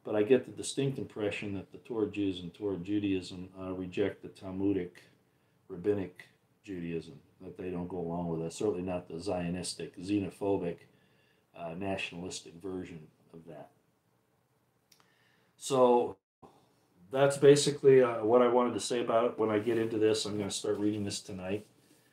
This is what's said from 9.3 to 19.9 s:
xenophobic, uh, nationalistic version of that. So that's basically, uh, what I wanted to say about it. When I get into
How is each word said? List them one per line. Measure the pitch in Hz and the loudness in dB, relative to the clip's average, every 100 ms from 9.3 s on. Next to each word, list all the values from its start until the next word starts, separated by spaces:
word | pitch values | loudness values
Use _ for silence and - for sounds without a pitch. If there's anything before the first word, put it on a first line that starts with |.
| 90 87 90 87 - 82 - | -4 -4 -6 -8 -10 -12 -12
xenophobic, | 90 104 90 - 101 98 87 85 - _ _ _ _ _ _ - | -4 -2 -2 -6 -2 -2 -2 -8 -14 _ _ _ _ _ _ -14
uh, | 85 85 | -12 -8
nationalistic | 98 95 - 87 92 - - | -6 -6 -6 -10 -10 -12 -14
version | 82 95 92 85 82 78 _ _ | -14 -10 -8 -10 -14 -20 _ _
of | 82 82 | -20 -18
that. | 80 71 _ _ _ _ _ _ _ _ _ _ _ _ _ _ _ _ _ _ _ | -18 -20 _ _ _ _ _ _ _ _ _ _ _ _ _ _ _ _ _ _ _
So | - 135 123 120 110 - _ _ - _ _ _ _ _ - | -2 4 6 6 2 -6 _ _ -20 _ _ _ _ _ -6
that's | 135 139 139 | 2 2 8
basically, | 143 143 147 139 139 131 | 10 10 6 4 8 8
uh, | 123 113 | 8 4
what | 107 123 | 4 6
I | 120 | 6
wanted | 123 123 | 4 2
to | 101 | -2
say | - 123 | -2 -2
about | 117 117 | 2 2
it. | 120 117 | 2 0
When | 110 | 0
I | 107 | 2
get | 110 113 | 0 0
into | 113 | 0